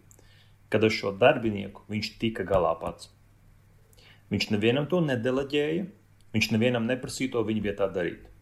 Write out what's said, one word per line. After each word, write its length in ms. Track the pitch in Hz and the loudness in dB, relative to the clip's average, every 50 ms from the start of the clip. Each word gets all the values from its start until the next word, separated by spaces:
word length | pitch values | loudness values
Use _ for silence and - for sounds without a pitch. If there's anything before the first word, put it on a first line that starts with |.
| - - - - - - - - - - - - - - - | -18 -20 -20 -20 -20 -20 -20 -20 -20 -20 -20 -20 -4 0 2
kad 100 | 110 110 | 4 4
ar 80 | 110 | 4
šo 220 | 107 - - 101 95 | 2 0 -2 -4 2
darbinieku 720 | - 120 135 - 120 113 113 104 98 101 98 - - - | 4 6 6 6 4 0 -2 -2 -4 -6 -10 -12 -16 -12
viņš 280 | - 104 107 104 - - | -8 -6 -6 -6 -6 -6
tika 300 | - 120 113 110 - 92 85 | -4 -2 -2 -2 -4 -2 0
galā 240 | 98 92 85 82 82 | 2 2 2 2 0
pats. 360 | - 85 87 87 - - - - - - - - - - - - - - - - - - - - - - - - - - - | -2 -4 -8 -10 -10 -16 -20 -20 -20 -20 -20 -20 -20 -20 -20 -20 -20 -20 -20 -20 -20 -20 -20 -20 -20 -20 -20 -20 -20 -8 -4
Viņš 180 | 104 98 - - | -4 -4 -2 -2
nevienam 360 | 110 104 104 151 131 143 147 143 | 0 2 2 2 2 2 0 0
to 100 | 180 180 165 | 2 2 2
nedeleģēja, 800 | 147 131 117 110 131 127 135 139 135 147 147 147 151 160 180 196 - - - _ - - - - - | 2 0 0 0 0 0 0 -2 0 0 0 0 0 -2 -4 -4 -6 -10 -18 _ -20 -20 -20 -14 -4
viņš 160 | - 110 - - | -2 0 0 2
nevienam 360 | 120 107 117 127 123 117 113 117 | 2 2 2 2 2 0 0 -2
neprasīja 460 | 127 127 - - - - 135 131 - | -2 -4 -4 -8 -6 -6 -6 -2 -2
to 80 | 120 107 | -2 -2
viņa 180 | 107 110 107 98 | 0 -2 -2 -2
vietā 240 | 101 98 - 98 | -4 -2 -2 -2
darīt. 380 | 95 90 95 85 85 - - - - - - | -2 0 -2 -2 -2 -4 -8 -14 -20 -20 -8